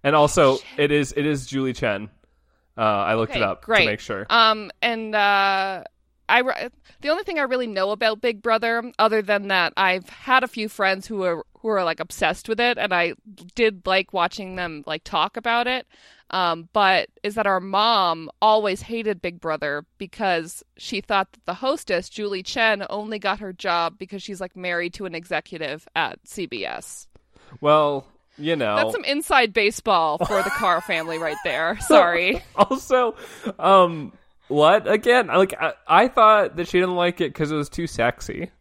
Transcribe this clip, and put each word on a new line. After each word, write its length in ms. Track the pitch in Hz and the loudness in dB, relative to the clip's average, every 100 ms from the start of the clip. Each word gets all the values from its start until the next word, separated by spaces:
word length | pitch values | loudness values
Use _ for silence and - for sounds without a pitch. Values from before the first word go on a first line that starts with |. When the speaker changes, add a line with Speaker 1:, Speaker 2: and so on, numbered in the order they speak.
Speaker 1:
And 100 | 139 | 4
also, 440 | 151 147 - 143 131 | 4 4 6 4 4
Speaker 2:
Shit. 60 | - - | -4 -2
Speaker 1:
it 140 | 147 | 2
is, 200 | 147 135 - | 2 0 -2
it 80 | |
is 220 | 147 147 123 | -2 -2 -4
Julie 260 | 135 135 | -4 -4
Chen. 380 | 120 120 98 107 _ _ _ _ _ _ - | -2 -4 -4 -8 _ _ _ _ _ _ -2
Uh, 40 | |
I 320 | 110 101 98 | 0 2 2
looked 180 | 110 113 | 0 0
Speaker 2:
Okay, 80 | - | 0
Speaker 1:
it 40 | |
up 200 | 101 92 | -2 -2
Speaker 2:
great. 160 | - 220 | 0 2
Speaker 1:
to 60 | 151 | 2
make 140 | 107 | -2
sure. 260 | - 101 104 | -6 -8 0
Speaker 2:
Um, 420 | 233 220 214 202 - | 2 4 2 -6 -6
and, 320 | 240 226 220 | -4 -4 -4
uh, 720 | 214 202 202 196 190 196 190 - _ _ _ - | 0 2 2 2 0 -2 -6 -12 _ _ _ 0
I 120 | 240 | 2
re-, 280 | 254 - 247 _ _ _ | 2 -4 -8 _ _ _
the 80 | 285 | -4
only 160 | 330 | -4
thing 140 | 415 330 | -2 -4
I 40 | |
really 220 | 269 254 240 | -2 -2 -4
know 240 | 190 190 | -2 -2
about 300 | 208 226 220 | 0 -2 0
Big 220 | 247 208 | -4 -4
Brother, 500 | 233 220 233 233 240 - | 0 0 0 -2 -4 0
other 240 | 214 220 | 2 2
than 260 | 196 202 202 | 0 -2 0
that 240 | 190 170 - | 0 0 2
I've 280 | 190 185 185 | 0 0 -6
had 340 | - - 254 | -16 2 2
a 40 | 254 | 2
few 200 | - 214 | -6 -8
friends 380 | - 190 190 190 | -2 0 0 -6
who 160 | 214 | -4
are, 180 | 185 165 - _ | -2 -4 -8 _
who 80 | 220 | -2
are, 140 | 202 | 0
like, 160 | 175 160 | 0 -4
obsessed 480 | 165 - 175 - - | -8 0 0 0 -4
with 120 | 220 | 0
it, 160 | 240 240 | 0 0
and 140 | 208 | 0
I 220 | 180 170 - 220 190 175 | 0 0 -4 -18 -20 -16
did 320 | - 226 190 185 | 0 0 0 0
like 260 | 190 190 | 0 0
watching 420 | 190 175 - 190 | -2 -2 -2 -12
them, 300 | 185 175 151 143 | -8 -8 -8 -8
like, 160 | 160 | -8
talk 320 | - 175 180 - | -4 -2 -2 -2
about 280 | 233 233 240 | -2 -2 0
it, 220 | 254 - _ _ _ _ | -4 -8 _ _ _ _
um, 380 | 185 175 165 165 | -2 -2 -2 -4
but 340 | 214 196 185 - _ | 2 4 4 0 _
is 100 | 208 | -8
that 120 | 208 202 | -2 0
our 100 | 190 | 0
mom 720 | 190 190 220 220 180 165 160 - | 0 0 2 2 2 -2 -8 0
always 420 | 214 220 208 185 | 4 4 2 -4
hated 380 | - 226 214 185 | -6 -6 -4 -4
Big 180 | 180 175 | -6 -8
Brother 440 | 165 156 151 143 165 _ | -6 -4 -4 -6 -8 _
because 680 | 190 - 208 170 160 - _ _ | -16 -4 0 0 -2 -14 _ _
she 240 | - 202 | -8 -8
thought 320 | - 202 190 | -2 -2 -2
that 140 | _ - | _ -10
the 80 | |
hostess, 540 | 180 262 302 - 180 185 | -4 -2 -4 -2 -4 -4
Julie 320 | - 208 196 | -8 -6 -6
Chen, 400 | 185 - 226 202 196 | -8 0 0 0 -4
only 280 | 208 214 214 | -8 -8 -6
got 220 | 196 202 | -4 -4
her 120 | 208 | -8
job 440 | 185 196 170 170 190 | -8 -2 0 -2 -6
because 240 | 190 196 | -14 -14
she's, 180 | - 190 | -12 -12
like, 140 | 185 | -12
married 400 | 185 180 170 175 | -10 -6 -4 -6
to 120 | - 190 | -8 -10
an 80 | 165 | -10
executive 720 | 175 160 - 165 151 151 - 160 | -6 -6 -6 -12 -10 -10 -8 -4
at 240 | 139 - - | -4 -6 -16
C 160 | - 175 | -10 -10
B 180 | 117 85 | -8 -8
S. 420 | 60 - - - - _ _ _ 135 | -10 -12 -20 -20 -20 _ _ _ -4
Speaker 1:
Well, 440 | 147 151 147 139 - _ _ - | 4 4 4 -2 -8 _ _ -10
you 180 | 147 | -4
know. 220 | 165 113 104 | -2 2 2
Speaker 2:
That's 160 | 110 | 0
some 120 | - | -2
inside 500 | - 285 - 277 226 | -4 -4 2 2 2
baseball 640 | 202 208 - - 185 160 147 | 2 0 -2 0 2 2 -2
for 240 | 175 202 | 0 0
the 80 | 196 | -2
Carr 320 | - 202 170 | -2 0 0
family 340 | 185 165 160 160 | 0 -6 -4 -6
right 220 | 165 147 | -6 -4
there. 360 | 175 135 165 208 | -4 -2 -2 -4
Speaker 1:
<laughs> 80 | - | 6
Speaker 2:
Sorry. 540 | 311 175 170 180 285 - | 6 6 2 0 -2 -6
Speaker 1:
Also, 600 | - 202 262 - 254 240 226 - - 220 - | 2 2 2 0 2 2 -2 -18 -12 -12 -2
um, 540 | 170 196 175 165 139 - _ _ _ | 6 8 6 2 -12 -16 _ _ _
what? 420 | 147 151 208 - | 4 6 6 4
Again, 380 | 214 233 247 196 | 0 4 2 4
like, 280 | 147 190 - | 2 2 0
I, 120 | 160 - - | -6 -6 2
I 200 | 165 240 | 4 4
thought 480 | - 214 214 190 151 | 6 6 6 2 -4
that 120 | 170 | -2
she 100 | 180 | 0
didn't 160 | 185 | 0
like 260 | 180 175 170 | 0 -2 0
it 140 | 160 | -6
'cause 160 | - 151 | -4 -4
it 60 | 151 | -4
was 120 | 147 | -6
too 180 | - 165 | -6 -8
sexy. 600 | - 117 - - - 180 _ | 0 -2 -2 -10 -10 -10 _